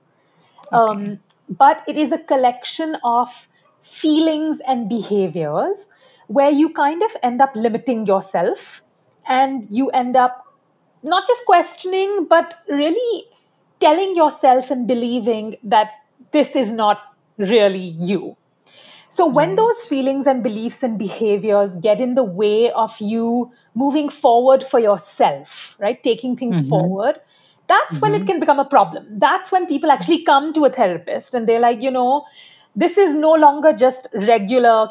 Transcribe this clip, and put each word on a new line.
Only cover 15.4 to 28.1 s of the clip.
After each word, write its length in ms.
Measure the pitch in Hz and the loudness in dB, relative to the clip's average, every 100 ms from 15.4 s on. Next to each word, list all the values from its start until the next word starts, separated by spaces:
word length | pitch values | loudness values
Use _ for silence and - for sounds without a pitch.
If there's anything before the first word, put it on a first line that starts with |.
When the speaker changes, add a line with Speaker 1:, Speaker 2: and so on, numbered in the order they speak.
| 214 - | -6 -12
Speaker 2:
that 280 | 202 226 214 - _ _ _ | 0 0 0 -6 _ _ _
this 240 | 302 247 - | 0 0 0
is 160 | 214 | -4
not 280 | 226 214 202 - _ _ - | -2 -2 -2 -6 _ _ -8
really 400 | 196 233 202 190 | 0 2 2 0
you. 540 | 185 165 175 196 - - _ _ _ - - - _ | -8 -8 -4 -4 -6 -14 _ _ _ -20 -20 -20 _
So 180 | - 339 | 0 2
when 240 | 254 320 | 2 2
Speaker 1:
Right. 60 | 381 | 2
Speaker 2:
those 260 | 440 453 | 2 0
feelings 420 | - 277 262 269 277 | -4 -4 -2 0 0
and 160 | 262 | 0
beliefs 400 | 233 214 226 - | -2 -6 -8 -6
and 160 | 254 220 | -6 -4
behaviors 800 | 196 - 220 202 202 202 202 180 | -6 -4 -2 0 2 0 0 -2
get 240 | 214 208 | 0 0
in 140 | 254 | 0
the 100 | 254 | 0
way 460 | 240 175 208 214 233 | -2 -2 0 2 0
of 260 | - 220 - | 0 -4 -4
you 520 | 208 226 226 233 240 _ _ | -6 -4 -2 -2 -4 _ _
moving 340 | - 277 285 294 | -4 -2 0 -4
forward 540 | - 269 233 254 269 | 0 2 4 4 2
for 180 | 269 - | 2 0
yourself, 960 | 220 196 - - 214 139 139 - - - | 2 0 -4 0 0 0 -10 -18 -18 -8
right, 240 | 202 247 | -6 -4
taking 340 | - 226 254 247 | -2 -2 -4 -6
things 240 | 247 180 | -4 -2
Speaker 1:
Mm-hmm. 20 | |
Speaker 2:
forward, 580 | 135 185 175 190 233 302 _ _ _ _ - | 0 0 0 -2 -4 -4 _ _ _ _ 0
that's 320 | 381 605 - | 0 0 -2
when 140 | 427 | -2